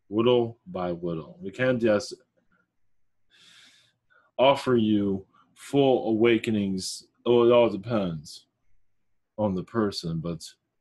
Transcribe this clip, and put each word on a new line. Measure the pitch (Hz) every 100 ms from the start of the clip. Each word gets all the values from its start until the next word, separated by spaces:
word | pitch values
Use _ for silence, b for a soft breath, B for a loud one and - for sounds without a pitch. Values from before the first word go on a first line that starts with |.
| _
Little | 101 120 123 117 - 92
by | 90 87
little. | 85 87 82 78 -
We | 95
can't | - 127 123
just | 113 104 - - _ _ _ _ _ _ _ _ _ _ _ b b b b b b b _ b b -
offer | 131 135 - 120
you | 107 107 101 95 - b b
full | _ - 139 135 127 113
awakenings. | 110 117 113 117 107 98 95 - - - _
Oh, | 120 120 117
it |
all | 120 113
depends | 101 104 113 92 78 73 - _ _ _ _ _ _ _ _ _ -
on | 107
the | 92
person, | 82 117 104 - 82 82
but | 85 80 - _ _ _